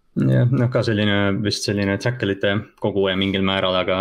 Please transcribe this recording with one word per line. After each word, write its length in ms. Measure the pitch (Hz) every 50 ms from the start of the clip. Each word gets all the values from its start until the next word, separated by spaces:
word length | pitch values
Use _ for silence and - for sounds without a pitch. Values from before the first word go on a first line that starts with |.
| _ _ -
Jah, 300 | - 139 131 131 127 123 120
noh, 220 | 131 131 120 120
ka 80 | - 123
selline, 360 | 107 113 110 101 107 104 101 101 101 101 98 101
vist 240 | 107 101 - - - -
selline 300 | 104 101 101 98 101 101
tackle'ite 540 | - 123 123 127 - 98 98 - - 104 101 107 104 - _ -
koguja 400 | - 107 95 98 98 95 92 95
mingil 220 | 98 98 95 98 98
määral, 320 | 95 95 95 92 92 92
aga, 220 | 92 92 92 92 92